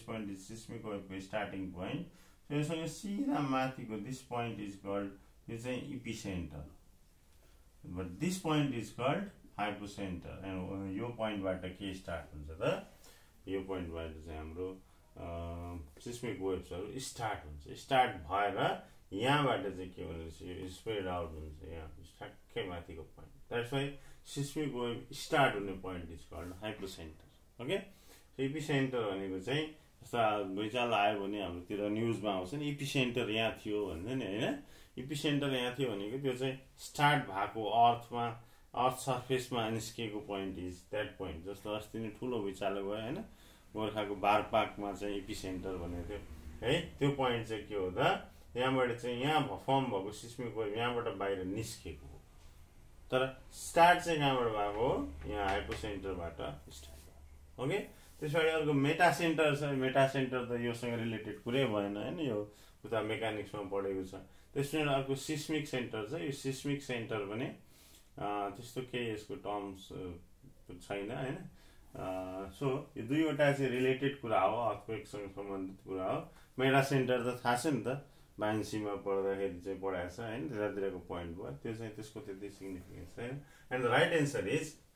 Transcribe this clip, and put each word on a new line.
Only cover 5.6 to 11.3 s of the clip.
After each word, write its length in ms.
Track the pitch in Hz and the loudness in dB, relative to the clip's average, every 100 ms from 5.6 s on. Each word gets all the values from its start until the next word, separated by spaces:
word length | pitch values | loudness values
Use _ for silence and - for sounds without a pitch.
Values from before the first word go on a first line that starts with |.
| 123 127 | -4 -4
इपिसेन्टर। 880 | 139 135 117 110 101 90 76 73 76 - - - - - - - - - - - - | -4 -6 -6 -6 -4 -4 -6 -8 -12 -16 -20 -20 -20 -20 -20 -20 -20 -20 -20 -18 -10
But 320 | 90 87 87 | -6 -6 -2
this 180 | 175 - 156 | 0 0 2
point 240 | 151 135 | 4 4
is 200 | 117 104 - | 0 -4 0
called 240 | 131 196 202 - - - | 2 2 -2 -10 -12 -4
hypocenter। 800 | 104 101 101 - 92 87 - 85 | -2 -2 -8 -6 -6 -6 -8 -10
And 540 | 95 92 92 98 95 98 | -6 -4 -4 -4 -4 -4
यो 100 | 120 | -4
पोइन्टबाट 580 | 113 110 | -2 -2